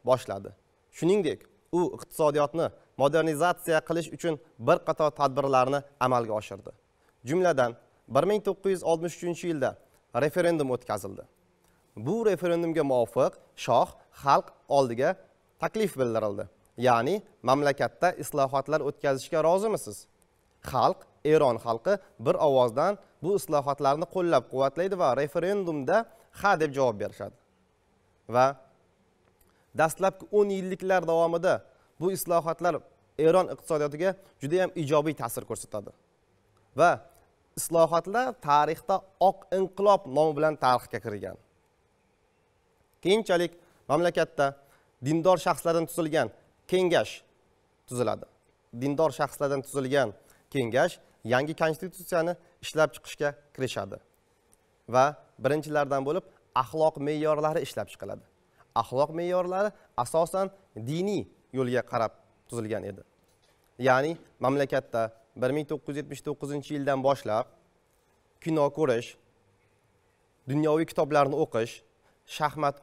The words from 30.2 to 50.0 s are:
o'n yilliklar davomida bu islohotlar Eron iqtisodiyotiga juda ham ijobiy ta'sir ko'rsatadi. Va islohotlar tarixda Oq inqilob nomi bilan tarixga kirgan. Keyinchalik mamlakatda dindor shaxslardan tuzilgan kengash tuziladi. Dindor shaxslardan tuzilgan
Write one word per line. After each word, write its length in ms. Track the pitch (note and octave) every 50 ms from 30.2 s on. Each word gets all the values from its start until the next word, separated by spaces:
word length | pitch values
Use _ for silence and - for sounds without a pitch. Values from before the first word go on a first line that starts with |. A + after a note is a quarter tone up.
| - - G3+ G#3
o'n 100 | G3+ G3+
yilliklar 520 | G3 F#3+ F#3 F#3 F#3 - F#3+ F#3 F#3+ F#3 E3+
davomida 480 | D#3+ E3 E3 E3 E3 E3+ E3+ E3+ F3+ C3 G#2 - _ _ _ _ _ _ -
bu 120 | D#3 F#3+
islohotlar 600 | F#3+ - - F3 E3+ E3 D3+ E3 D#3+ - - F3 D#3 - - - _ _ _ _ - -
Eron 280 | D#3 D#3+ E3+ F#3 F3 - C#3
iqtisodiyotiga 560 | - - - E3 D3 D3 D3 C#3+ D3+ F3 F#3+ F3+ - - _ _ -
juda 140 | C3+ C#3+ E3+ F#3
ham 80 | F#3 - - F3+
ijobiy 320 | D3+ C3 D#3 D3 D3 D#3+ C#3 -
ta'sir 220 | B2 A#2+ - B2+ G#2+ -
ko'rsatadi. 400 | A2+ - - - - G#2 G2 - - _ _ _ _ _ _ _ _ _ _ _ _ _ _ _ - B2+
Va 100 | E3 F3 C#3+ A2+ - - _ _ _ _ _ _ _ _ -
islohotlar 680 | D#3+ - - D#3+ E3 E3 D3 E3+ E3 E3 F#3 G3+ A#3+ B3+ B3+ G#3 _ - D3
tarixda 480 | C#3+ D3 D3 D3+ E3 - - - G3 F#3+ - - _ - F3 G3
Oq 100 | F#3+ - - - F3+ F#3+
inqilob 420 | F#3+ F#3 - - G3+ G#3 G3 F#3+ - C3 B2+
nomi 160 | D3 D#3 D#3+ D3
bilan 180 | C#3+ D#3 D#3 D3+ - C#3
tarixga 340 | B2+ B2+ A#2+ - - - G#2+ -
kirgan. 320 | A2+ G#2 G2 F#2+ F#2 F2 - _ _ _ _ _ _ _ _ _ _ _ _ _ _ _ _ _ _ _ _ _ _ _ _ _ _ _ _ _ _ _ _
Keyinchalik 500 | - E3+ G3+ A3+ G#3 - F3+ E3+ F3 E3 - - _ _ _ _ _ -
mamlakatda 580 | C3+ D#3+ F3 F3 - F3 D#3+ - - - C#3 C#3 C#3 - _ _ _ _ _ _ _ -
dindor 360 | B2 C#3 D#3+ E3 D#3+ F#3 F#3 F3 -
shaxslardan 400 | F#3 D#3 - - E3+ E3 E3+ E3 D#3
tuzilgan 380 | - F3 E3 D#3 D3+ D#3 A#2+ - - _ _ _ _ _ _ -
kengash 440 | F3+ F#3 F#3 F3 E3+ C3 G#2+ - - - _ _ _ _ _ _ _ _ _ _ _ _ _ -
tuziladi. 380 | B2+ B2 A#2+ G#2+ G#2 G2 - _ _ _ _ _ _ _ _ _ - A#2+
Dindor 280 | B2+ C#3 C#3+ D3 D#3+ D3 B2+ -
shaxslardan 420 | D3 C3+ - - D3 C#3 C#3+ C3+ B2+
tuzilgan 420 | - - C#3 C3 B2+ C#3 C#3+